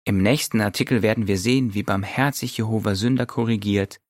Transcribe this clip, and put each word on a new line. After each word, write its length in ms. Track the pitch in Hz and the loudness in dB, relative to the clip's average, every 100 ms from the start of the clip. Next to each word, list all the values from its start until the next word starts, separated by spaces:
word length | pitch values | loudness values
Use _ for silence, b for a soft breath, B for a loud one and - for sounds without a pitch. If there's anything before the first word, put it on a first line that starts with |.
Im 180 | - 98 | -2 2
nächsten 400 | 98 147 - 110 | 2 2 0 0
Artikel 400 | 104 - 120 123 | 0 -2 0 2
werden 240 | 107 113 101 | 2 2 0
wir 120 | 98 | 0
sehen, 360 | 107 131 123 | 2 2 2
wie 80 | 101 | -2
barmherzig 760 | 101 98 98 - 139 - 127 - | -2 -2 -2 0 0 -2 -6 -4
Jehova 380 | 110 110 104 | -2 0 0
Sünder 320 | 95 117 131 123 | 0 0 0 -2
korrigiert 760 | - 113 110 101 101 95 - _ | -2 0 0 0 0 0 -6 _